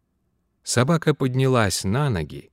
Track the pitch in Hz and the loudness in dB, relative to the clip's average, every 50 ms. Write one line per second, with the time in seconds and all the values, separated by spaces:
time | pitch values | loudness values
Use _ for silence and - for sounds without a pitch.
0 | _ _ _ _ _ _ _ _ _ _ _ _ _ - - 117 123 147 170 156 | _ _ _ _ _ _ _ _ _ _ _ _ _ -4 0 0 2 2 0 0
1 | - 156 147 - 139 127 127 131 131 131 127 120 107 92 - - - 95 107 139 | 0 0 0 0 -2 -2 0 0 2 2 4 2 2 2 0 -2 -2 -2 0 0
2 | 151 139 107 85 76 - - 71 - _ | 0 0 -2 -2 -4 -6 -10 -14 -18 _